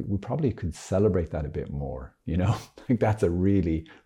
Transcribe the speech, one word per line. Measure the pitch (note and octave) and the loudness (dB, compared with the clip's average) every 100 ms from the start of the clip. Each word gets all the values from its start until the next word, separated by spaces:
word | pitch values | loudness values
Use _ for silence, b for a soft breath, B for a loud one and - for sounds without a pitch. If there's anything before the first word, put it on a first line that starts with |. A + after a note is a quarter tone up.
| - | -2
we | G2+ | -4
probably | - C3+ C#3+ | -4 -2 -2
could | G2+ F2 - | -2 -4 -6
celebrate | - F#2+ G#2 F#2 E2 | -2 2 4 2 0
that | D2+ D2+ | -4 -4
a | |
bit | D2 - | -6 -6
more, | C#2+ C2+ C2 B1+ - - | -6 -6 -8 -12 -12 -4
you | E2+ | 0
know? | F#2 G#2+ - | 0 0 -6
<laughs> | - - | -10 -2
Like, | B3 | 2
that's | A2 G#2 | 2 2
a | F#2 | 2
really, | F2 F#2+ G2+ E2+ D#2+ B B | 2 4 4 2 0 B B